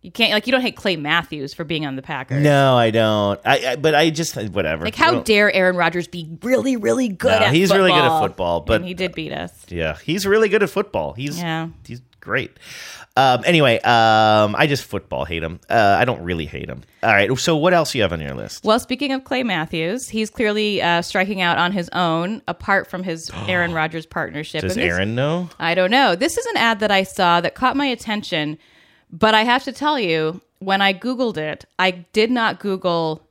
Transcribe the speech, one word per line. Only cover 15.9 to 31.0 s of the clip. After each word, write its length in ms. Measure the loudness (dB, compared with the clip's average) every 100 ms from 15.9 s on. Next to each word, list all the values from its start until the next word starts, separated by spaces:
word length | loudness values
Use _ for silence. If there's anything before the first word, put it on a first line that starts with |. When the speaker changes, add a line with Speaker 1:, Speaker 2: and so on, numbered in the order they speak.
| 4
Speaker 2:
I 60 | 2
don't 160 | -2
really 240 | -4 -4 -4
hate 240 | -8 -10
him. 140 | -12 -16 _
All 80 | 2
right, 240 | 2 2 0
so 160 | 0 2
what 160 | 4
else 220 | 2 0 0
you 80 |
have 100 | 0
on 60 | -2
your 140 | -6 -8
list? 280 | -12 -8
Speaker 1:
Well, 160 | 0 0
speaking 320 | 0 -6 -4
of 120 | -4
Clay 180 | -4 -4
Matthews, 680 | -2 -4 -4 -4 -4 -6 -6
he's 200 | -6 -6
clearly, 540 | -2 -2 0 -2 0
uh, 180 | 0 0
striking 400 | -2 -2 -2 -2
out 160 | 0 0
on 140 | 0
his 180 | -2 -4
own, 500 | -2 0 0 -2 -6 -8
apart 440 | -10 -2 -2 -2
from 100 | -8
his 300 | -8 -8 -10 -10
Speaker 2:
<gasps> 80 | -4
Speaker 1:
Aaron 260 | -2 0
Rodgers 320 | -2 -4 -6 -8
partnership. 560 | -8 -6 -8 -8 -4
Speaker 2:
Does 120 | -4 -2
Speaker 1:
And 60 |
this, 100 | -2
Speaker 2:
Aaron 220 | 0 -2 -2
know? 340 | -2 -2 -6 -6
Speaker 1:
I 160 | -2
don't 160 | 0 2
know. 240 | 4 2 2
This 220 | 0 -2
is 80 | -4
an 120 | 0
ad 220 | 0 0
that 100 | 0
I 100 | 0
saw 400 | 0 0 2 4
that 140 | 0 -2
caught 200 | -2 0
my 120 | -2
attention, 720 | -4 -4 -6 -4 -4 -4 -6 _ _ _ _ _
but 220 | 0 4
I 100 | 4
have 200 | 4 2
to 80 | 0
tell 260 | -4 -2 0
you, 440 | 0 0 -2 -6 _ _
when 220 | -2 0
I 100 | 2
Googled 440 | 0